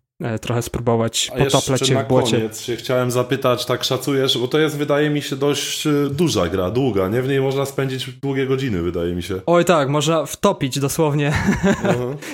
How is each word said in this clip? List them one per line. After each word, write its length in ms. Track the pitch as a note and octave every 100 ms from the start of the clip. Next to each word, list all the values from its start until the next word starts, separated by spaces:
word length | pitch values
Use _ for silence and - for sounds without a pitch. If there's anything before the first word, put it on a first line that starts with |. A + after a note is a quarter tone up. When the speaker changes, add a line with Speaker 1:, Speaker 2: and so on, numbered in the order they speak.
| _ -
Speaker 1:
e, 180 | A#2+ A2
trochę 220 | - A#2
spróbować 720 | - - A#2+ A#2 A2+ - -
Speaker 2:
A 60 | B2+
jeszcze 120 | C3+ C#3
Speaker 1:
potaplać 300 | C3+ B2+ C3
się 60 |
Speaker 2:
na 100 | C3
Speaker 1:
w 40 | A#2+
błocie. 300 | B2+ B2 A#2
Speaker 2:
koniec 240 | A2 -
się 140 | - A#2
chciałem 360 | - B2+ B2
zapytać, 540 | B2 B2 C3+ B2+ A#2+ -
tak 180 | B2
szacujesz, 540 | - C3 C#3+ C3+ C3 A#2+
bo 100 | B2
to 120 | D#3
jest, 180 | D#3 C#3+
wydaje 320 | C#3+ C#3+ D3+
mi 120 | D3
się, 140 | - C3+
dość, 520 | C#3+ C#3 - - D#3
e, 40 | C#3+ C#3+
duża 360 | C#3+ E3 G#2+ F2
gra, 240 | F#2+ F#2
długa, 380 | A#2 C3+ F#2+ F#2
nie? 120 | A#2+
W 60 | C3
niej 140 | C#3
można 240 | C3+ C3+ C3+
spędzić 440 | - C3+ C3 C3
długie 360 | B2+ C#3 C3+ C3
godziny, 340 | C3+ C3+ F2+
wydaje 340 | F2 E2+ F2 F2
mi 80 |
się. 180 | E2+ F#2 -
Speaker 1:
Oj 200 | F3 E3+
tak, 240 | E3 C3+
można 360 | D3 D3 D#3+ C#3
wtopić 540 | - G3+ - C3+ C#3
dosłownie 480 | C#3 - D#3 D3 C#3+
<laughs> 560 | D3 G3+ - G3 -
Speaker 2:
Mhm. 340 | G3 B2 B2 D3 -